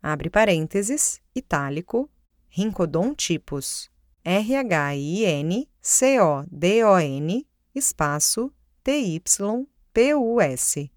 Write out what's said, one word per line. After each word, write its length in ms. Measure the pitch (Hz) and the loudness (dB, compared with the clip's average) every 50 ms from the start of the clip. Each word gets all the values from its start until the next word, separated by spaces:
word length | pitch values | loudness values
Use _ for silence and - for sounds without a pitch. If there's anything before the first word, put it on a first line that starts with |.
Abre 260 | - 156 151 143 - 175 | -4 -4 -4 -4 -4 0
parênteses, 920 | - 208 220 214 180 160 156 156 - 196 202 208 277 302 - - - - _ _ _ | 4 4 4 4 4 0 0 -2 -2 -2 -2 0 0 0 0 -2 -2 -6 _ _ _
itálico, 720 | 254 - _ - 147 139 139 143 151 180 _ - 233 277 302 _ _ _ _ _ _ _ _ | -10 -4 _ -2 -2 -2 -2 -6 -8 -8 _ -2 -2 -2 -4 _ _ _ _ _ _ _ _
Rhincodon 680 | _ - 196 220 190 - 180 160 139 160 185 254 - | _ -4 -4 -4 0 -2 -2 0 0 0 0 0 -2
typus, 760 | - - - 175 156 _ - 143 139 135 - - - - _ _ _ _ _ _ _ _ | -4 -2 -2 -2 -4 _ -8 -8 -8 -6 -8 -8 -10 -12 _ _ _ _ _ _ _ _
R 320 | 160 180 202 214 214 262 | 0 0 0 2 0 0
H 400 | 277 269 233 180 156 143 143 143 | 0 0 0 0 0 0 0 -2
I 280 | 139 139 147 170 208 226 | -4 -4 -4 -2 0 2
N 460 | 196 156 143 147 160 180 226 294 _ _ _ | 0 0 0 0 -2 -2 -2 -4 _ _ _
C 400 | _ - - - 254 262 269 254 | _ 0 2 4 4 4 4 4
O 240 | 196 160 147 139 143 - | 2 2 0 -2 -6 -12
D 320 | 151 143 156 180 208 226 | -8 -2 0 2 4 4
O 160 | 226 214 196 180 | 6 6 6 6
N, 480 | 160 143 135 139 147 156 185 254 302 _ _ _ _ _ _ | 4 0 -2 -4 -4 -2 -2 -4 -4 _ _ _ _ _ _
espaço, 800 | 269 269 - - - 160 147 147 151 - - - 220 240 277 _ _ _ _ _ _ | -4 -4 -4 -2 0 -2 -2 0 0 0 0 0 -2 -4 -6 _ _ _ _ _ _
T 160 | _ - 277 302 | _ 0 0 0
Y 680 | 254 185 156 165 _ - - - 202 202 214 240 269 _ _ _ _ _ | 0 -2 -4 -4 _ -10 -8 -6 -4 -4 -4 -4 -6 _ _ _ _ _
P 220 | _ 226 233 277 302 | _ 2 4 4 4
U 260 | 294 247 226 233 240 | 2 0 0 2 2
S 500 | 190 139 131 123 - - - 151 143 139 _ | 2 2 0 -2 -4 -4 -4 -4 -6 -10 _